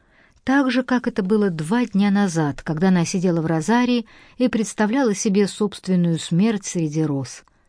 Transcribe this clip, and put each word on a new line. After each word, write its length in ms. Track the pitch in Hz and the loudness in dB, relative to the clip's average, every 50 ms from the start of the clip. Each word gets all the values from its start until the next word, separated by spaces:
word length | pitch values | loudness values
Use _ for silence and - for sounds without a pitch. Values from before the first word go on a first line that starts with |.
| _ _ _ _ _ _ _ _ _ | _ _ _ _ _ _ _ _ _
так 260 | - 262 277 277 262 | 0 2 2 2 2
же, 140 | 233 254 254 | 0 0 0
как 240 | - 247 240 - 233 | 0 -2 -2 -2 -2
это 160 | - - 196 | -4 -2 0
было 260 | 185 220 214 208 196 | 0 2 2 2 0
два 360 | 170 156 156 156 220 247 247 | 0 -2 -2 -2 0 0 0
дня 260 | 233 - 190 202 208 | 0 2 2 2 4
назад, 500 | 196 202 202 190 160 165 156 143 135 - | 4 2 2 0 0 0 0 -2 -2 -4
когда 280 | - - 156 156 185 190 | -6 -6 -2 0 2 2
она 160 | 185 175 165 | 4 2 2
сидела 360 | - - 185 170 190 165 170 | 0 -2 0 0 0 0 0
в 60 | 156 165 | 0 0
розарии 580 | 165 160 156 180 226 240 247 240 247 240 220 - - - - - _ - | -2 -2 0 0 2 2 2 2 0 -2 -2 -6 -12 -20 -20 -18 _ -2
и 120 | 247 247 | -2 0
представляла 640 | - 214 220 - - - 214 208 226 285 277 226 202 | 0 -2 -2 -4 -2 -2 0 0 0 0 0 0 0
себе 320 | - - 220 185 208 202 190 | 0 0 0 2 2 2 0
собственную 720 | - - 208 202 - - - 185 185 175 175 170 165 151 | 0 -2 -4 -4 -4 -6 -4 0 0 2 2 2 0 -2
смерть 460 | - - 170 165 202 233 220 190 - | -2 -2 0 2 2 2 0 -2 -6
среди 380 | - - 180 165 151 147 160 156 | -6 -4 -4 -4 -2 -2 -2 -2
роз. 400 | 151 143 135 127 127 - - - _ _ _ _ | 0 -2 -4 -4 -8 -12 -16 -20 _ _ _ _